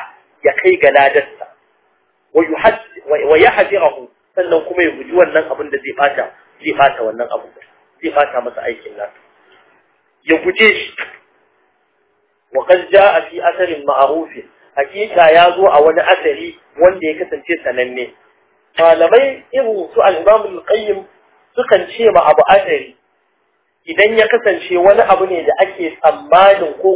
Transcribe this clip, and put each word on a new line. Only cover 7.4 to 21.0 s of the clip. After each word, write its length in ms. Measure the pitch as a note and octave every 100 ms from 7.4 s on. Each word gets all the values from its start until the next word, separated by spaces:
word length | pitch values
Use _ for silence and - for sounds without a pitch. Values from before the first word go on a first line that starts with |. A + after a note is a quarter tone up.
| - _ _ _ _ _
zai 80 | D#3+
ɓata 300 | C#3+ C#3+ B2+
masa 200 | A#2+ -
aikin 320 | A#2 A2+ G#2+ G#2
nasa. 240 | G2+ _ _ _ _ _ _ _ _ _ _ _
Ya 120 | D#3 D#3+
guje 280 | F3+ F#3 A3
shi. 180 | - - - - - _ _ _ _ _ _ _ _ _ _ _ _ _
وقد 360 | C3+ - F3+ E3+
جاء 240 | F#3+ G3 E3
في 280 | - E3+ E3+
أثر 340 | F3 F3+ D3+
معروف. 460 | C#3+ C3 C3+ D#3+ D#3+ A#2 - _ _ -
Hakika 540 | C#3 G3 G#3+ F3 E3
ya 200 | E3 F3
zo 140 | F3+ F#3+
a 120 | D3
wani 220 | D#3 D#3+
asari 580 | E3 F#3 D#3+ C#3+ E3+ - _
wanda 340 | C#3 F3+ F#3 D#3
ya 80 | D#3
kasance 380 | F3+ D3 - E3
sananne. 500 | C#3 B2 B2+ B2+ A#2 _ _ _ _ _ _ -
Malamai 680 | E3 E3 E3+ A3+ C#4 C4 _
irin 400 | F3 A3+ G#3 E3
su 100 | -
al-Imam 400 | G3 E3 F#3 A3 G3+
al-Qayyim 540 | F3+ - G#3+ G#3 F#3+